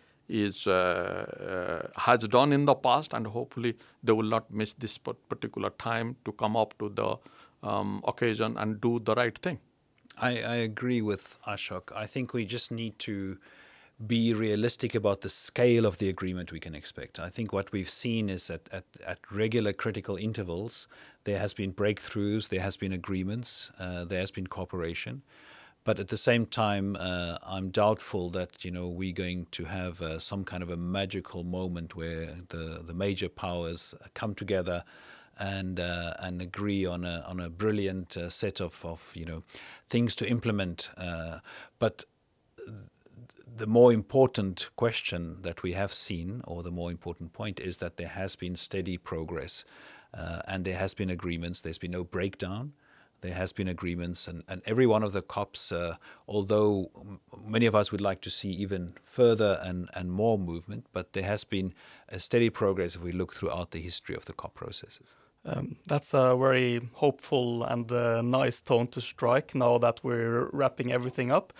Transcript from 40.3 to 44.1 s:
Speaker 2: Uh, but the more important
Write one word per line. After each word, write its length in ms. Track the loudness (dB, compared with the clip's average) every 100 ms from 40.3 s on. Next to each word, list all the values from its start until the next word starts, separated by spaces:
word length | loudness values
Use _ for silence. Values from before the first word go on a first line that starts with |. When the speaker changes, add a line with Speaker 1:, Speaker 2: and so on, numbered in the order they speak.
| 0 2 0 0 -4 -8 -8
Speaker 2:
Uh, 440 | -8 -6 -8 -10 -14 -18 -18 0
but 260 | 0 0 -10 _ _ _ _ -18 -16 -14 -16 _ _ -20 -20 -20 -16 -6
the 100 | 4
more 240 | 10 10
important 800 | 10 6